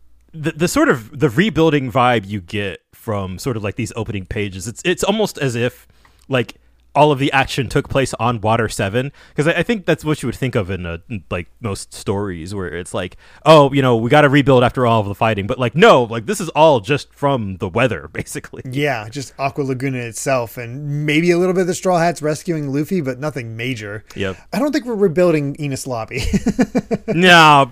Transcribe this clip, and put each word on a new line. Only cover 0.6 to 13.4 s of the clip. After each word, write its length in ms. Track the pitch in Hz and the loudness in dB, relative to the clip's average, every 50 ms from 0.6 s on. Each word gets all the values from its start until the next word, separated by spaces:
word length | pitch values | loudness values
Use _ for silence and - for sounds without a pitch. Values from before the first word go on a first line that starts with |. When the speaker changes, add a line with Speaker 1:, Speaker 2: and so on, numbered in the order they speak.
| 170 170 | -2 0
Speaker 1:
sort 220 | - 277 320 294 | 2 2 4 4
of, 300 | 185 127 107 - - 127 | 2 0 -4 -10 -4 0
the 100 | 135 143 | 0 2
rebuilding 640 | 101 131 196 220 151 156 160 165 147 147 131 127 | 2 2 0 2 2 2 4 4 4 2 0 0
vibe 360 | 101 135 120 123 123 113 95 95 | 0 2 4 4 2 2 0 -4
you 120 | 104 107 | -8 -8
get 400 | 87 82 - 104 101 95 87 - _ _ _ | -8 -8 -6 -6 -6 -6 -8 -12 _ _ _
from 460 | - - - 107 101 95 92 92 90 | -14 -8 -6 -6 -4 -6 -6 -8 -8
sort 180 | - 139 120 110 | -6 -6 -4 -4
of, 60 | 101 | -4
like, 120 | 104 - | -6 -4
these 160 | - 113 104 - | -4 -6 -6 -6
opening 300 | 113 110 92 92 101 92 | -8 -8 -6 -8 -8 -8
pages, 420 | - - 104 104 104 90 95 87 117 | -8 -6 -6 -6 -6 -6 -8 -10 -10
it's, 140 | 113 - - | -10 -6 -4
it's 180 | 175 180 - - | -2 -2 0 0
almost 340 | 180 208 220 214 180 - - | 0 0 0 0 -2 -4 -4
as 160 | 143 135 113 | -4 -2 -2
if, 320 | 117 117 123 - - _ _ _ _ _ _ _ _ _ - | -2 -2 -2 -4 -6 _ _ _ _ _ _ _ _ _ -2
like, 280 | 135 127 117 - - _ _ _ _ _ _ _ - | -2 -2 -2 -2 -8 _ _ _ _ _ _ _ 2
all 160 | 143 151 151 | 4 4 4
of 80 | 147 127 | 4 2
the 120 | 139 143 | 0 2
action 380 | - 135 131 - - - 127 101 | 2 2 0 0 -2 -4 -4 -2
took 180 | - 143 139 - | -2 -2 -2 -2
place 280 | - 143 135 - - | 0 0 0 -2 -2
on 260 | - 113 120 120 110 | -2 -2 -2 -2 0
Water 260 | 98 107 113 117 110 101 | 0 0 0 0 0 -2
Seven, 440 | - - 113 98 98 123 131 143 - - - - _ | -4 -4 -4 -2 -2 -2 -4 -4 -8 -16 -20 -8 _
'cause 120 | - 147 160 | -2 0 0
I, 60 | 170 170 | 0 0
I 40 | 165 | 0
think 220 | - 240 208 175 | -2 -2 -2 0
that's 180 | - 160 - - | -2 -2 0 0
what 180 | 151 151 - - | -2 -2 -2 -2
you 40 | 123 | -6
would 80 | 107 | -4
think 200 | - 135 127 - | -4 -4 -2 -2
of 160 | 120 98 87 | -2 -2 -2
in 160 | 98 87 87 85 | -6 -6 -6 -8
a, 120 | 85 85 - - 123 98 - - | -10 -10 -10 -12 -12 -12 -8 -8
like, 180 | 104 90 87 - - _ | -8 -8 -8 -10 -12 _
most 320 | - 107 98 - - - - | -8 -8 -8 -8 -10 -14 -16
stories 600 | - - - 98 98 104 101 90 85 78 92 104 | -10 -6 -4 -4 -4 -4 -6 -6 -8 -8 -8 -8
where 140 | 101 92 85 | -8 -8 -6
it's 280 | 78 85 92 - - | -8 -8 -8 -8 -6
like, 200 | 110 90 92 - - - - - - | -6 -6 -8 -10 -14 -20 -20 -18 0